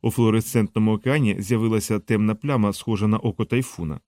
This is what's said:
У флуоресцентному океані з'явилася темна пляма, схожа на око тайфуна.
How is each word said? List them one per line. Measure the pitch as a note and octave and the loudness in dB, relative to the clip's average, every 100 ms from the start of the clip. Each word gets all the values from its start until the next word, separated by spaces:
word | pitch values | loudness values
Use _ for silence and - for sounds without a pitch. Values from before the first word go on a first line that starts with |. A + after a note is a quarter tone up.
У | A#2 | -2
флуоресцентному | A#2 A2+ A2 G#2+ A#2+ G#2 - A2 | 2 2 2 0 0 0 0 0
океані | G#2+ B2+ D3 A#2 F#2+ | 0 0 0 0 0
з'явилася | G2 A#2 A2+ A2 - G#2+ | -2 0 2 0 0 -4
темна | - A2 G#2+ G#2+ | 0 0 2 -2
пляма, | C#3+ C3 G#2 | -2 0 0
схожа | G2 - G#2+ G#2+ | -2 -4 0 0
на | A2 | 0
око | A#2 - G#2+ | -2 -4 -2
тайфуна. | B2+ B2+ - E2 D2 | -2 -2 -6 -8 -8